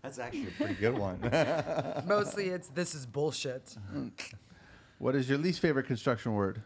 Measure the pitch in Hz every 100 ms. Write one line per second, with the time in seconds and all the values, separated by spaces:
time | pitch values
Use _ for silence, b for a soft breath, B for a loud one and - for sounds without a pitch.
0 | 139 143 - 294 254 - 294 95 107 123
1 | 98 92 117 160 135 160 156 160 160 -
2 | 156 208 202 202 190 180 - 139 175 151
3 | 127 139 151 139 139 127 - - 98 147
4 | 123 - - - B B B B B B
5 | 123 135 127 139 170 175 170 139 131 120
6 | - 117 117 107 98 95